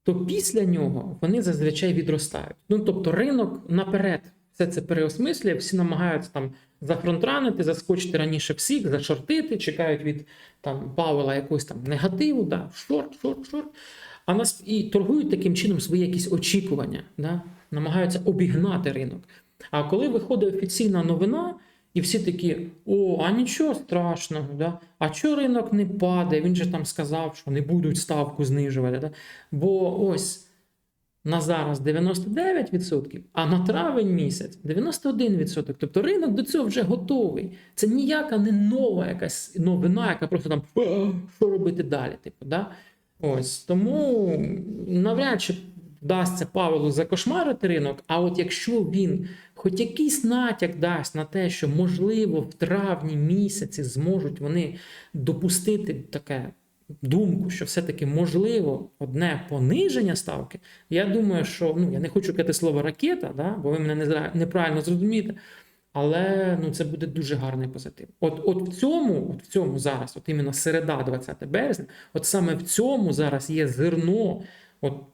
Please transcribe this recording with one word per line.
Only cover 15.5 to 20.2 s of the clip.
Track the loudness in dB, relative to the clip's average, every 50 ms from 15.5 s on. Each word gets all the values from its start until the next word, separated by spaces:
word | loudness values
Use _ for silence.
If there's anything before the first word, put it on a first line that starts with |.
| 2
чином | 2 2 2 0 0
свої | 0 0 2 2
якісь | 2 2 0 -2 0 0
очікування, | 0 0 0 2 0 0 2 0 -2 -2 -2 -4 -6 -8 -10 -12 -8 -6
да, | -4 -2 -2 -4 -6 -8 -18 -20 -14 -8
намагаються | -4 -4 -2 0 2 2 2 2 0 0 0
обігнати | 0 2 2 2 2 4 2 2 2 0 0 0 -2
ринок. | -2 -2 -4 -6 -8 -10 -14 _ -20 -20 _ _ _ -20 -12 -4
А | -2 -2 0
коли | 2 2 2 2 2
виходить | 0 0